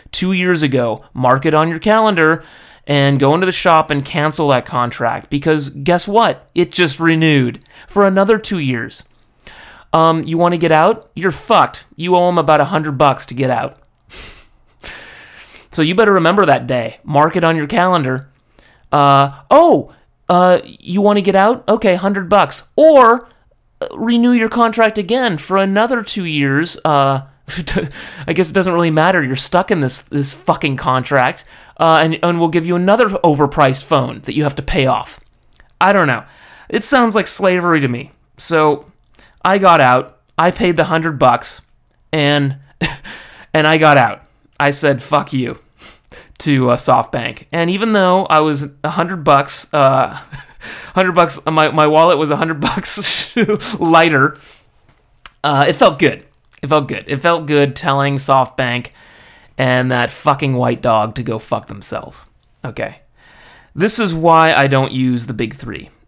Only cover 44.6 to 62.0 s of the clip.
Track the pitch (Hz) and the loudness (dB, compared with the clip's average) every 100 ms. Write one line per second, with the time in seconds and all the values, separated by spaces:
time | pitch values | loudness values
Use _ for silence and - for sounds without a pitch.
44.6 | 143 143 147 131 - 151 - 131 120 - | -2 0 -2 -2 -2 -4 -2 -6 -6 -10
45.6 | _ _ - - _ - - - 151 135 | _ _ -20 -20 _ -20 -20 -8 -2 0
46.6 | 127 120 - 123 120 123 117 - - 170 | 2 0 2 0 0 -6 -8 -10 -8 -4
47.6 | 170 190 226 214 185 185 190 156 156 143 | -2 -2 0 2 2 2 2 2 2 -2
48.6 | - - 151 156 170 185 151 139 139 - | -6 -10 -8 -4 -6 -4 0 2 0 -10
49.6 | - 151 135 131 127 - - - - - | -6 0 2 2 -2 -6 -18 -20 -20 -20
50.6 | - - - 190 185 175 - - - 156 | -18 -18 -8 -2 0 2 0 -2 -4 0
51.6 | 156 156 151 156 165 151 147 147 165 151 | 0 2 2 4 4 2 0 -2 -4 -4
52.6 | - - - 170 - - - 240 214 208 | -4 -4 -4 -2 -2 -4 -4 -2 0 -2
53.6 | - - 165 165 165 147 147 - - - | -4 -4 2 4 4 4 0 -2 -20 -20
54.6 | _ _ _ _ _ _ - _ 147 139 | _ _ _ _ _ _ -18 _ -2 2
55.6 | 143 - 214 143 156 - _ _ _ - | 2 4 2 4 -2 -2 _ _ _ -12
56.6 | 135 151 139 101 - 143 170 170 147 147 | -2 -2 -2 -8 -8 -4 -2 -2 0 0
57.6 | 139 131 175 139 139 139 139 135 123 - | 0 -2 -2 0 0 -2 0 0 0 -4
58.6 | 127 120 120 _ - - - - _ - | -4 -4 -8 _ -20 -20 -20 -20 _ -4
59.6 | 127 127 127 123 123 - - 135 143 127 | 0 0 0 -2 -2 -4 -2 -2 -2 -2
60.6 | 123 120 123 110 107 117 113 110 - 110 | -2 -2 0 0 -2 -6 -8 -8 -6 -8
61.6 | - 101 - - | -8 -16 -12 -12